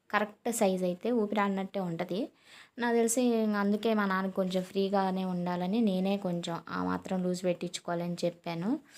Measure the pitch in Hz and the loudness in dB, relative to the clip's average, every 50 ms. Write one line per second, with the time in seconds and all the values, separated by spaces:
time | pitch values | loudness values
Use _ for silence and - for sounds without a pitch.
0 | _ - - 208 208 208 - _ - 247 226 226 214 190 190 185 185 180 180 180 | _ -2 0 0 0 -2 -6 _ -6 -4 0 2 2 2 2 2 0 -2 -2 -2
1 | - 220 247 240 208 202 214 214 202 202 196 190 190 190 - 202 190 175 165 165 | -2 0 0 0 0 0 0 0 0 0 0 -2 -4 -4 -4 -4 -4 -2 -2 -4
2 | 180 180 214 202 277 359 - _ _ - - - - - _ - 233 240 233 233 | -4 -4 -4 -4 -4 -6 -8 _ _ -20 -20 -20 -20 -16 _ -4 -2 2 2 4
3 | 226 226 226 262 247 247 233 226 220 214 208 208 202 202 208 208 208 233 220 214 | 4 2 2 2 2 4 4 4 2 2 2 2 2 2 2 2 2 2 2 2
4 | 202 196 190 185 190 190 185 - 190 185 180 185 180 - - 196 196 196 202 196 | 2 2 2 0 0 0 0 0 0 0 0 -2 -2 -2 0 0 0 2 2 2
5 | 190 190 185 185 190 185 180 180 175 180 175 175 180 185 196 233 233 208 185 185 | 2 2 0 0 -2 -2 -2 -2 -2 -2 -2 -2 -2 0 2 2 2 2 2 2
6 | 185 190 202 196 196 180 175 175 170 170 165 - - - 185 185 180 180 180 185 | 2 0 0 0 0 -2 -2 -2 -4 -4 -6 -6 -6 -6 -4 -2 -2 0 -2 -2
7 | - - 190 185 180 180 180 180 180 180 175 175 - 175 - - - - 175 170 | -2 -4 -4 -2 0 -2 -2 0 0 -2 -2 -2 -4 -8 -8 -8 -6 -4 -4 -4
8 | 175 175 175 170 - 170 170 - - 170 170 165 170 208 269 320 - - - | -4 -4 -4 -2 -2 -2 -4 -4 -8 -8 -6 -4 -2 -2 -2 -4 -6 -10 -16